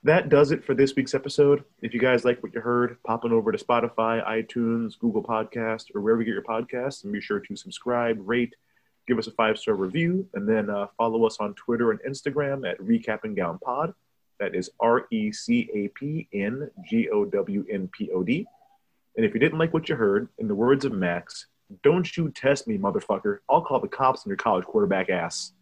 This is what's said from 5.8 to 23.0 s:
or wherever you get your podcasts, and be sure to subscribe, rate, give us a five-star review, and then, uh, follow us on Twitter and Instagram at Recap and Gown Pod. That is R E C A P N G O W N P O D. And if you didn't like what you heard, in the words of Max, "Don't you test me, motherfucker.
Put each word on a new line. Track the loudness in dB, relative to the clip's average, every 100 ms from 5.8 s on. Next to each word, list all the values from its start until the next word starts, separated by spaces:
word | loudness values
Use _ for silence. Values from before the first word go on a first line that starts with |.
| -8
or | -4
wherever | 2 2
you | 2
get |
your | -4
podcasts, | -4 -4 -4 -6 -6 -8
and | -8
be | -8
sure | -4 -6
to | -4 -14
subscribe, | -14 -10 -4 0 0 -2
rate, | -2 -2 -2 _ _ _ _ _ -2
give | -2
us | -2
a |
five-star | 0 0 0 0
review, | 0 0 0 0 0 -4
and | -6 0
then, | 0 0
uh, | -4 -6 -2
follow | 0 2
us | 2 0
on | -8
Twitter | -6 -4 2 2
and | 0
Instagram | -4 -6 -4 -2 -2 -2 -4
at | -6
Recap | 0 0 0 -6
and | -4 -4
Gown | -4 -4
Pod. | -6 -4 -4 -8 _ _ _ _
That | -4
is | -4 -6 _
R | 2 2 0
E | -4 -4
C | -6 0 0 0
A | -4 -6
P | -6 -6 -6 -6
N | -6 -4 -6 -10 -14 -2
G | 0 2
O | 0
W | 0 0 -2 -4 -4
N | -6 -6
P | -8 -4
O | -2
D. | 0 -2 -4 _ _ _ _ _ _ 0
And | 0
if |
you | 4
didn't | 2 4
like | 2
what | 0 -2
you | 0
heard, | 2 2 0 -8
in | -4
the |
words | 0 4 4
of | 2
Max, | 0 -2 -2 -8 -20 -20 _ _ 2
"Don't | 4 4 0 -2
you | -4
test | 0 0 0 0
me, | -2
motherfucker. | 0 -2